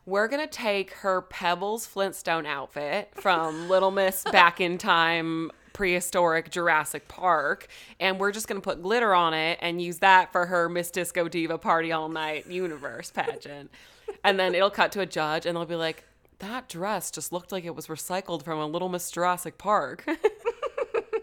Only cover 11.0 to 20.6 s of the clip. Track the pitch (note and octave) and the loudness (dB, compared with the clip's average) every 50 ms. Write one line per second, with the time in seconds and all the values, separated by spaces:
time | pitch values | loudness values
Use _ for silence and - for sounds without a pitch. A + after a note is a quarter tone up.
11 | F3 E3+ - F3+ E3+ E3+ F3 E3+ D#3+ D#3+ E3 E3 - A3 E3+ E3 E3 E3 E3 D#3+ | -4 -2 -2 -2 -2 0 0 -2 -2 -2 -4 -4 0 2 2 2 2 0 -2 -2
12 | D#3 D#3 D#3+ D#3+ D#3 D#3 D#3 C#3+ - D#3 F3+ F3+ F#3 E3+ D3+ C#3+ C#3 C3+ A#2 A#2 | -2 -4 -4 -4 -4 -4 -6 -8 -8 -8 -6 -4 -4 -4 -6 -8 -8 -10 -10 -10
13 | E3 - - G#3+ D3+ - - - - C#3+ C#3+ C#3+ C#3 - - - - - - - | -12 -8 -6 -4 -4 -4 -6 -8 -12 -14 -14 -16 -16 -18 -20 -20 -20 -20 -20 -18
14 | - - G4+ - - G3+ F#3+ F#3+ F#3 F#3 F3+ F3 G3 G#3 G3+ - F3+ D#3 - G3+ | -16 -16 -14 0 2 2 4 4 2 2 4 4 2 2 4 2 2 2 2 -2
15 | F#3 F3+ - E3+ D#3 D3+ D#3 E3+ - E3+ E3+ E3+ E3+ D#3 E3+ E3 E3 D#3+ D#3+ - | -4 -2 -2 -2 0 0 0 -2 -2 -2 -4 -4 -4 -4 -4 -2 -2 -4 -4 -6
16 | - _ _ _ _ _ _ _ F#3+ G3+ A#3 B3+ B3 - - E3 F3+ G#3 G#3+ F3+ | -14 _ _ _ _ _ _ _ -12 -10 -10 -10 -10 -10 -10 -6 -4 -4 -4 -4
17 | - - - D#3+ D3+ - E3+ F3+ F3 - G3+ F#3+ E3 E3+ D3 D#3 D3+ - D#3+ C#3+ | -4 -8 -10 -10 -10 -8 -8 -8 -8 -6 -8 -8 -6 -8 -10 -10 -10 -10 -10 -10
18 | - - F3+ F#3+ G3 - E3+ D#3 C#3+ E3+ D#3+ D#3 D3+ D3+ D#3 F3 F#3 F#3 F3+ F3+ | -6 -6 -4 -6 -4 -4 -8 -8 -6 -6 -4 -4 -4 -4 -4 -4 -4 -2 -4 -4
19 | F3+ - - E3+ F3 F3+ F3+ F3 - E3 - - - G3 G#3+ F#3 D3 B2+ D3 - | -6 -6 -4 0 0 0 0 0 -4 -10 -12 -8 -2 2 2 2 2 -2 -6 -8
20 | - D4+ D#4+ - - G#4 G#4+ - - A4+ A#4 - | -6 -6 -4 0 0 0 0 0 -4 -6 -6 -4